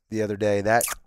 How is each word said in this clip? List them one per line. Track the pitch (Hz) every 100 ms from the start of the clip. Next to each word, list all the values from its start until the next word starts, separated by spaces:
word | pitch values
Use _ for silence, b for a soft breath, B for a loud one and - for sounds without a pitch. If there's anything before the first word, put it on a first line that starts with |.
| -
the | 110
other | 104 101
day. | 107 101
That | 101 117 - -